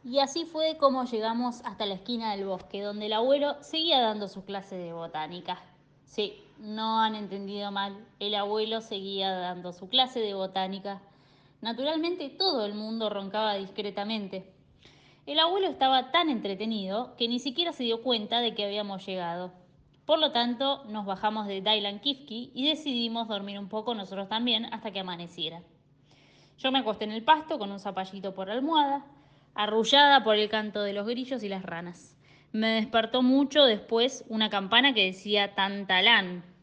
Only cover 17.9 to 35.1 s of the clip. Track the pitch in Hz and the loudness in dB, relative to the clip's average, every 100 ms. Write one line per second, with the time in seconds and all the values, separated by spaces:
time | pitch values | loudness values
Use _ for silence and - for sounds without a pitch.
17.9 | 226 247 233 208 233 240 208 202 208 208 | -2 0 -2 0 0 -2 -2 -4 -4 -6
18.9 | 190 196 185 170 175 180 - - _ _ | -8 -6 -6 -4 -4 -8 -12 -20 _ _
19.9 | _ - 320 302 240 240 233 269 269 240 | _ 2 4 4 2 0 0 0 0 -4
20.9 | 214 196 190 214 220 208 196 190 214 202 | -8 -6 -2 -2 -2 -4 -2 2 2 0
21.9 | 208 285 269 - 220 240 240 277 311 302 | -4 -4 -4 -8 -12 -10 -2 -2 -2 -2
22.9 | 240 233 226 220 202 196 202 196 220 214 | -2 -2 -4 -4 -6 -6 -10 -8 -6 -4
23.9 | 226 185 196 196 220 240 220 233 220 220 | -6 -6 -8 -4 -2 0 0 -2 -8 -8
24.9 | 190 185 175 175 - 156 165 - _ _ | -8 -8 -8 -10 -8 -10 -10 -18 _ _
25.9 | _ _ _ _ _ _ _ 262 262 220 | _ _ _ _ _ _ _ 0 2 0
26.9 | 208 214 220 226 311 311 302 202 202 202 | -2 -4 -4 4 4 4 -4 -4 -6 -6
27.9 | 190 190 202 196 190 190 226 277 320 285 | -6 -6 -8 -8 -6 -4 -2 2 4 4
28.9 | 277 - - _ _ _ - 208 220 226 | 0 -6 -20 _ _ _ -4 0 2 6
29.9 | 277 285 277 220 214 214 214 214 208 202 | 8 10 8 6 4 4 0 -2 -2 -2
30.9 | 196 208 247 254 262 208 190 180 170 175 | -2 -4 -4 -4 -4 -4 -6 -6 -8 -10
31.9 | 170 - _ _ - _ 214 220 226 220 | -14 -20 _ _ -20 _ 0 2 2 2
32.9 | 226 220 247 254 262 277 302 277 208 - | 0 2 4 6 6 6 6 6 6 2
33.9 | 226 247 - - 220 214 202 190 226 277 | 2 2 0 -8 -2 0 0 4 6 6
34.9 | 226 190 | 4 2